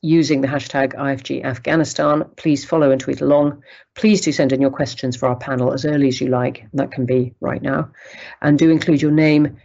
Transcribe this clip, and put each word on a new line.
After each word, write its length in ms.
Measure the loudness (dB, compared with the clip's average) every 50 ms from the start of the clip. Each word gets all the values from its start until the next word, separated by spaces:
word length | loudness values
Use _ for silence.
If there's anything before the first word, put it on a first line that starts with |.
using 420 | -2 2 2 4 4 2 0 0 0
the 40 |
hashtag 500 | -2 -2 -4 -6 -4 -2 -2 -2 -2 -2
I 160 | -4 -4 -4 -4
F 120 | -4 -6
G 180 | -8 -8 -6 -6
Afghanistan. 840 | -6 -8 -6 -4 -2 0 0 0 0 -2 -2 0 0 0 0 -2 -6 _
Please 280 | -6 -2 0 0 0 -2
follow 280 | -2 0 2 4 4 2
and 80 | 2
tweet 200 | 0 -4 -6 -2
along. 400 | 0 2 2 2 2 0 -2 -6 _ -20 -20 -20 _ _ _
Please 240 | 0 2 2 2 2
do 100 | 2 0
send 220 | 0 0 0 0 2
in 80 | 2
your 100 | 0 0
questions 460 | 0 -2 -4 -6 -6 -6 -6 -6 -4
for 120 | -2 -2 -2
our 60 | -2
panel 380 | -2 -4 -6 -4 -2 0 -2 -2
as 120 | -2 -2
early 220 | -2 0 2 2
as 140 | 2 0 0
you 80 | -2 -2
like. 380 | 0 0 0 -2 -4 -8 -12 -10 -6
That 200 | -6 -6 -4 -4
can 120 | -4 -2
be 300 | 0 0 0 0 -2 -6 -8
right 220 | -6 -6 -6 -4 -4
now. 280 | -4 -4 -4 -4 -6 _ -20 -20 -20 -20 -20 -20 -20 -12 -4 0
And 140 | 2 2
do 140 | 4 4 4
include 320 | 4 2 2 2 0 2 2
your 80 | 2
name 460 | 2 4 4 4 4 4 2 2 -2 -8 _